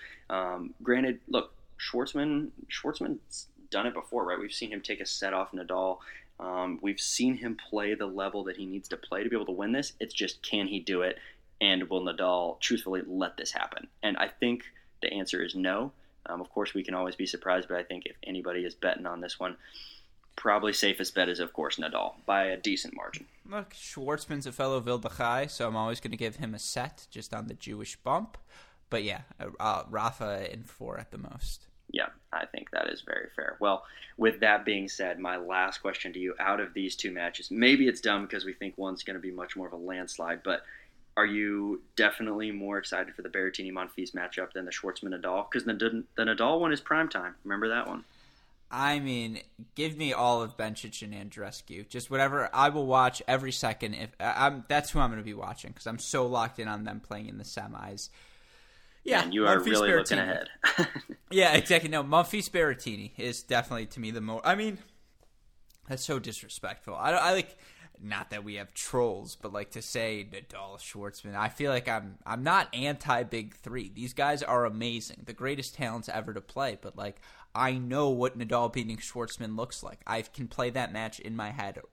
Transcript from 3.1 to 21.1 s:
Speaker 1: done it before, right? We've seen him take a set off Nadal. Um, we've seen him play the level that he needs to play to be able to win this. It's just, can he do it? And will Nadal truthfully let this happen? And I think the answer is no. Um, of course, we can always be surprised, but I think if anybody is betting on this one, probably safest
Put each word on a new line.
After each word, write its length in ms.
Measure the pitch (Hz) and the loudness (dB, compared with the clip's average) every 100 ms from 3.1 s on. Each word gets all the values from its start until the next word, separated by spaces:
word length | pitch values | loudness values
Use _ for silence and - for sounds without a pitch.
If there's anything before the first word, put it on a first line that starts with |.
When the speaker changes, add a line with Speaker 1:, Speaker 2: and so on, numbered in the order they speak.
| - - - - - - | -4 -8 -14 -14 -20 -4
Speaker 1:
done 160 | 101 120 | -2 0
it 60 | |
before, 300 | - - 117 87 | -4 -4 -2 0
right? 140 | 92 | -2
We've 140 | 104 | -4
seen 180 | - 110 | -6 -6
him 100 | 101 | -6
take 200 | 104 104 | -6 -6
a 40 | 98 | -4
set 280 | - 98 | -4 -2
off 180 | 95 95 | 0 -2
Nadal. 460 | 92 87 92 95 92 - - - - | -6 -2 0 0 -2 -8 -18 -20 -12
Um, 400 | 92 92 92 82 | -6 -2 -2 -2
we've 180 | 101 98 | -2 -2
seen 340 | - - 127 123 | -2 2 2 2
him 200 | 120 110 - | -4 -8 -4
play 260 | 104 104 104 | -2 0 -2
the 100 | 98 | -2
level 400 | 95 98 101 95 | -4 -4 -4 -6
that 100 | 95 | -6
he 80 | 95 | -6
needs 220 | 98 - | -8 -6
to 80 | 85 | -10
play 260 | - 95 | -4 -2
to 60 | 113 | 0
be 60 | 113 | 0
able 100 | 95 | -2
to 40 | |
win 200 | 92 104 | -2 0
this. 220 | 135 143 - | 0 -2 -6
It's 140 | 113 | -6
just, 280 | - 95 - | -2 -4 -4
can 260 | - 104 98 | -2 -2 0
he 120 | 101 | -2
do 220 | 90 90 | 0 0
it? 160 | 90 - - - - - | 0 -2 -10 -20 -16 2
And 300 | 101 92 87 | 4 4 2
will 120 | 92 | 0
Nadal 580 | 90 85 92 90 85 - | -2 0 2 4 2 0
truthfully 400 | - 113 95 92 90 | 0 0 0 -4 -2
let 300 | 92 87 - | -2 -2 -2
this 160 | - | -6
happen? 360 | - - - - _ | -4 -4 -6 -12 _
And 120 | 107 - | 0 2
I 100 | - | -2
think 360 | - 120 120 - - - - | 2 2 2 -4 -20 -20 -4
the 100 | - | -2
answer 320 | 98 92 95 | -2 -2 -2
is 100 | 90 95 | -2 0
no. 360 | 92 101 139 - - _ - | 0 0 -2 -8 -20 _ -8
Um, 140 | 87 | -8
of 100 | 90 | -4
course, 240 | 104 101 | -4 -2
we 100 | 98 | -2
can 100 | 92 | -2
always 220 | 92 92 90 | -2 -2 -2
be 100 | 92 | -4
surprised, 420 | - 92 90 90 | -2 2 2 2
but 100 | 90 | -4
I 60 | |
think 220 | 87 87 - | -4 -8 -10
if 100 | - | -10
anybody 400 | - 92 87 90 | -8 -6 -4 -4
is 100 | 90 - | -4 -2
betting 300 | 92 87 87 | -2 -2 -4
on 140 | 87 | -6
this 180 | 87 - | -8 -6
one, 200 | 90 - - - - - - - - - | -6 -8 -16 -18 -18 -20 -20 -20 -18 -2
probably 340 | 110 104 104 | 4 4 4
safest 400 | 101 101 95 92 | 4 4 2 0